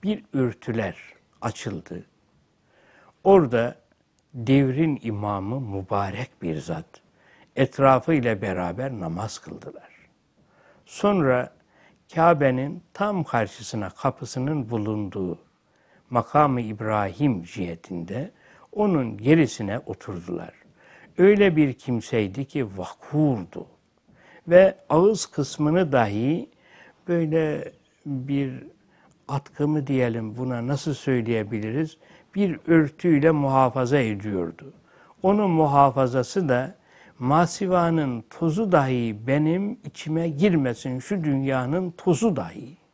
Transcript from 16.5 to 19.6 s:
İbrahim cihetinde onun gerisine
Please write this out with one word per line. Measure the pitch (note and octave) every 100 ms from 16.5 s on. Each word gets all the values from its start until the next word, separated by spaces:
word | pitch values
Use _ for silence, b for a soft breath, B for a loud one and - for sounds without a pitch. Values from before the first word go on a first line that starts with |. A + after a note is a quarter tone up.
| B2+
İbrahim | A2+ G#2+ A2 G#2+ G2+ F#2 C#3+ G#2+
cihetinde | E2+ - F2 E2 - F2+ E2+ G2+ E3 b b b b
onun | - G#3 E3+ A#2+ G#2
gerisine | A2+ D#3+ C3+ -